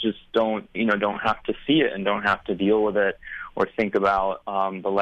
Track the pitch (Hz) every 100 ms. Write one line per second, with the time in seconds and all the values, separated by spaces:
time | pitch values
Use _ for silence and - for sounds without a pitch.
0 | 113 101 - 113 110 107 - 95 113 101
1 | 101 101 113 107 - 107 - 156 127 98
2 | 98 101 101 98 - 90 98 107 107 101
3 | 98 - - - - - 98 - 104 98
4 | 98 98 95 - - 98 98 95 92 98